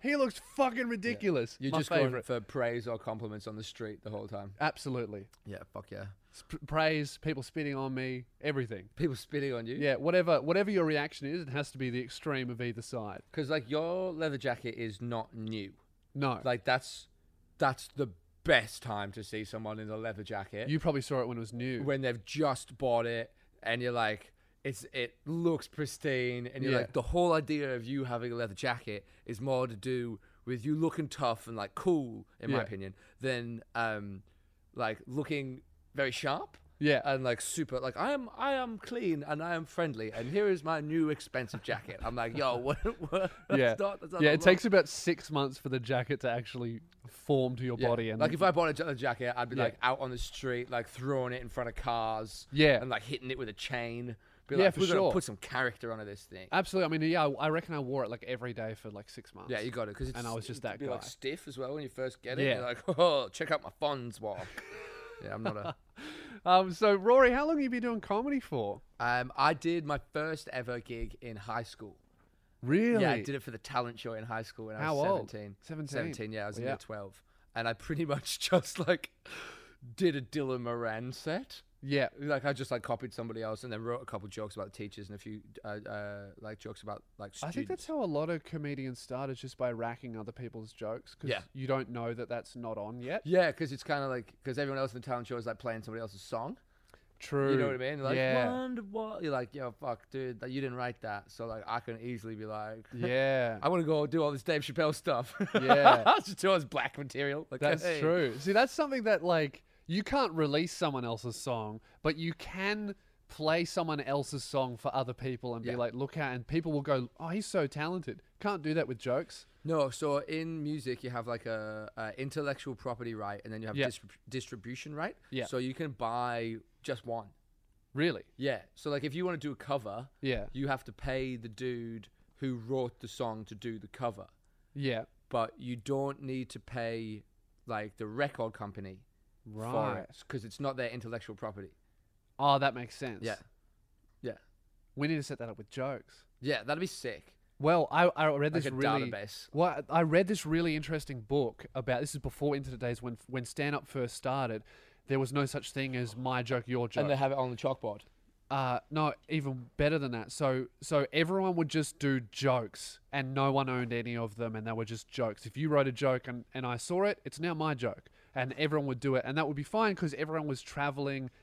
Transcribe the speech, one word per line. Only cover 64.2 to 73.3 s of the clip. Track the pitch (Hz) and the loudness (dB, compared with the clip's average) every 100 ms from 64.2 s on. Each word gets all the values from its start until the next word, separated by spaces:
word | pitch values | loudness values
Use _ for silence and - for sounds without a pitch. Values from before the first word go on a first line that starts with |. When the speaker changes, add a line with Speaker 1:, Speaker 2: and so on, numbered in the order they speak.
Speaker 2:
walk." | 107 95 92 | -6 -6 -8
Speaker 1:
<laughs> | - - - - - - - | -12 -14 -14 -14 -14 -16 -12
Speaker 2:
Yeah, | - | -8
I'm | 104 | -4
not | 147 104 | -4 -4
a | 127 - _ - 285 | -6 -8 _ -16 -14
Speaker 1:
<laughs> | - - 220 175 | -14 -14 -2 6
Um, | 185 190 | 8 6
so, | 170 214 | 4 6
Rory, | 202 202 254 247 | 8 8 10 10
how | 254 302 | 8 4
long | 311 | 2
have | |
you | 262 | 2
been | 240 | 0
doing | 240 226 | 0 -2
comedy | - 202 277 277 | 0 0 2 0
for? | - 135 101 - - - | 0 0 0 -4 -10 -2
Speaker 2:
Um, | 120 123 127 - | 2 2 0 4
I | 147 156 | 4 4
did | 165 170 | 0 0
my | 147 143 - | 0 -4 -2
first | 151 156 156 - | -4 -2 -4 -6
ever | 127 120 123 | -6 -4 -6
gig | 113 117 117 - | -6 -6 -6 -8
in | 123 107 | -12 -10
high | 107 117 | -6 -4
school. | 113 - 107 - _ _ _ _ _ _ | -6 -10 -16 -18 _ _ _ _ _ _
Speaker 1:
Really? | 123 175 233 226 | 2 4 6 6
Speaker 2:
Yeah, | 127 | 4
I | 117 | 2
did | 104 | -2